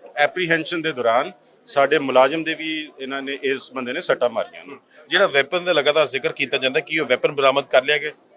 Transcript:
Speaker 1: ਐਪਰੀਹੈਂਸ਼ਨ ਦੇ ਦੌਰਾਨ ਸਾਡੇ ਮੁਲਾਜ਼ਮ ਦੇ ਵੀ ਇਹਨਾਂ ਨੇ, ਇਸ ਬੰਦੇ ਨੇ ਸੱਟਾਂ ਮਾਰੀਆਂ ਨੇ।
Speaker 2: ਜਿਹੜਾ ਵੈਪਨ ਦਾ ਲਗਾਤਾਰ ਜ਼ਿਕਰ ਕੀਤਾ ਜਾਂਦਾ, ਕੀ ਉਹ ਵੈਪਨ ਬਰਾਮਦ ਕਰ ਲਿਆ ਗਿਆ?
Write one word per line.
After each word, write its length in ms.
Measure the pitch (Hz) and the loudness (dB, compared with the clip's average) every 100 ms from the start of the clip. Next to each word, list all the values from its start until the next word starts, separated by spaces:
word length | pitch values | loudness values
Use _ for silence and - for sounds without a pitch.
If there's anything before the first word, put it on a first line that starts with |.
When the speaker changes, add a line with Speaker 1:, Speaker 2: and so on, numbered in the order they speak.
| - - | -8 -2
Speaker 1:
ਐਪਰੀਹੈਂਸ਼ਨ 680 | 147 185 170 165 165 175 | 0 0 0 0 -2 -4
ਦੇ 100 | 156 | -4
ਦੌਰਾਨ 400 | 127 117 117 175 - _ _ - | -2 0 2 0 -8 _ _ -4
ਸਾਡੇ 320 | 143 139 156 | 2 2 2
ਮੁਲਾਜ਼ਮ 460 | 135 127 135 160 | 4 6 6 4
ਦੇ 100 | 156 | -4
ਵੀ 340 | 156 160 156 151 - | -6 -6 -6 -8 -12
ਇਹਨਾਂ 220 | 131 139 | -10 -8
ਨੇ, 160 | 135 139 | -8 -6
ਇਸ 300 | 135 131 - | -4 -4 -6
ਬੰਦੇ 200 | 131 123 | -8 -8
ਨੇ 80 | 151 | -4
ਸੱਟਾਂ 280 | 180 131 120 | -2 0 0
ਮਾਰੀਆਂ 360 | 113 - 85 90 | -2 -6 -10 -20
ਨੇ। 100 | 139 _ - - | -20 _ -20 -2
Speaker 2:
ਜਿਹੜਾ 180 | 175 185 | 2 4
ਵੈਪਨ 380 | 139 135 180 | 2 2 -2
ਦਾ 80 | 180 | 0
ਲਗਾਤਾਰ 340 | 156 139 151 139 | 2 2 2 2
ਜ਼ਿਕਰ 260 | 131 156 | 0 -4
ਕੀਤਾ 240 | - 131 139 | -4 -2 0
ਜਾਂਦਾ, 240 | 131 143 | 0 -2
ਕੀ 180 | 156 156 | -2 -2
ਉਹ 80 | 127 | 0
ਵੈਪਨ 260 | 123 160 | 0 0
ਬਰਾਮਦ 320 | 143 135 139 | 2 2 2
ਕਰ 200 | 139 170 | 2 2
ਲਿਆ 140 | 135 147 | 2 -2
ਗਿਆ? 120 | 151 - _ | -4 -12 _